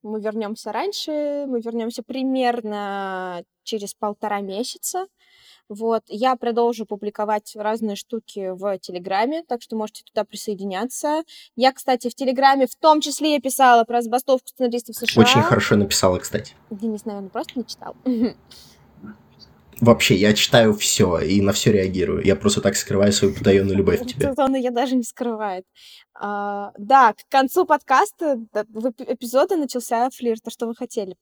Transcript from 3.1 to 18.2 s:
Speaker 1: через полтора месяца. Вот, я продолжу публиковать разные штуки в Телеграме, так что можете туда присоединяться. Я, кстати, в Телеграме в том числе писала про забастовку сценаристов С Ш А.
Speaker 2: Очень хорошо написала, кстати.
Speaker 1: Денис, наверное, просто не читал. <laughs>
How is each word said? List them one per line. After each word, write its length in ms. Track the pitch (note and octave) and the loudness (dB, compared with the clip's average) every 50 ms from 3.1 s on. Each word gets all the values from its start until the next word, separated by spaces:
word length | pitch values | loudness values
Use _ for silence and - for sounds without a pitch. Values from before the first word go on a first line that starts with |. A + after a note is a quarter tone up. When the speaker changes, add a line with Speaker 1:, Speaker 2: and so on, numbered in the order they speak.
| F#3+ F#3 F#3 F#3 F3+ F3 F3 _ _ _ _ | -6 -6 -8 -8 -10 -10 -12 _ _ _ _
Speaker 1:
через 300 | - A3+ G#3+ G3+ G3 - | -8 -8 -8 -8 -10 -10
полтора 480 | _ - G#3 G#3 _ - G#3+ G#3+ G3+ | _ -6 -6 -6 _ -6 -6 -4 -6
месяца. 680 | G3+ F#3+ F#3+ G3+ B3+ - - - - - - F#4 F#4+ G4 _ _ _ _ _ _ _ - - _ _ _ | -6 -6 -6 -8 -8 -8 -10 -10 -10 -8 -6 -6 -8 -10 _ _ _ _ _ _ _ -20 -20 _ _ _
Вот, 340 | G#3 G3+ A3 A3+ A3+ A3 _ | -12 -6 -2 -2 -2 -2 _
я 280 | _ - G#3 A#3+ C4 C4 | _ -6 0 0 0 0
продолжу 500 | A#3+ - A#3+ A3+ A#3 A#3 A#3+ A#3+ A3+ A3 | 0 -2 -2 0 2 0 0 0 -4 -6
публиковать 680 | _ G#3 G3 - G#3 - - G#3+ G#3 G#3+ G#3+ _ - - | _ -8 -8 -8 -8 -4 -4 -2 -2 -2 -4 _ -8 -12
разные 400 | A3 G#3 G#3+ A3 A3+ G#3+ G#3+ G3+ | -6 -4 -2 -2 -2 -2 -4 -6
штуки 560 | G3+ - _ - A3+ _ - - G#3 F#3+ F#3 | -6 -10 _ -10 -10 _ -10 -10 -8 -6 -6
в 260 | F#3 F#3 F#3+ G3+ G3 F#3+ | -6 -4 -4 -4 -4 -4
Телеграме, 640 | - - F3+ F3 F3+ F#3+ F#3+ F#3+ A3+ B3+ D#4 E4 E4 | -8 -10 -10 -10 -6 -2 0 0 0 0 -2 -6 -6
так 140 | _ B3 A#3+ | _ -8 -8
что 140 | - _ A3+ | -8 _ -6
можете 260 | A3 G#3+ G#3+ _ - _ | -6 -6 -6 _ -18 _
туда 200 | _ _ A3+ G#3 | _ _ -4 -4
присоединяться. 1000 | _ - G3+ - - G#3 F#3 G3 G3+ F#3 F#3 A3 C4 - - - D4 D4+ D#4 E4 _ - - - _ _ | _ -8 -12 -8 -8 -8 -6 -6 -6 -4 -4 -6 -6 -8 -6 -2 -2 -2 -2 -4 _ -16 -20 -20 _ _
Я, 160 | - A#3+ C4 C4 | 2 2 2 2
кстати, 360 | - - - B3+ B3 - A#3+ | 2 -2 -2 -2 0 -2 -8
в 60 | - | -6
Телеграме 520 | - C4+ B3+ C4 B3+ C#4 C4+ C#4 C#4 C4 | -4 -2 -2 0 4 4 4 6 4 2
в 80 | B3 - | 0 -2
том 240 | _ - D#4+ D#4 D4+ | _ 4 4 4 4
числе 380 | - D4 C#4 - C#4+ D#4 D4 C#4+ | 2 -4 -6 -2 0 0 0 0
писала 440 | - C4+ C4 - C4+ B3 A#3+ A#3 A3+ | 0 -4 0 4 6 8 8 6 6
про 160 | A#3 A#3 A#3+ | 2 0 -2
забастовку 460 | A#3+ A3+ A3+ C4 - - C4 B3+ _ - | -2 0 -2 -2 2 2 0 0 _ -10
сценаристов 460 | _ _ C4 A#3+ A3+ A#3+ - - A3+ | _ _ -2 -2 -2 -4 -8 -8 -12
С 80 | - - | -6 -6
Ш 140 | - - - | 0 6 6
А. 40 | A2+ | 6
Speaker 2:
Очень 180 | - - A#2 A2 | 8 8 4 4
хорошо 320 | - - G#2 - - A#2+ | 4 2 2 2 2 2
написала, 420 | A2 G2+ - - - - F#2+ F2+ F2+ | 2 4 2 2 2 4 2 2 2
кстати. 340 | - - - - - - - _ _ _ | -4 -4 -6 -6 -6 -8 -20 _ _ _
Speaker 1:
Денис, 360 | A3+ G3 A3+ A3+ G#3+ G#3 - | -12 -6 -6 -6 -6 -6 -8
наверное, 240 | A3+ G#3 G3+ G3 F#3 | -10 -10 -10 -12 -10
просто 240 | _ A3+ D#4+ - - C4 | _ -10 -10 -8 -8 -10
не 60 | A3+ | -10
читал. 300 | - - _ - - - _ _ | -10 -12 _ -14 -16 -16 _ _
<laughs> 300 | C4 B3 A3+ | -4 0 0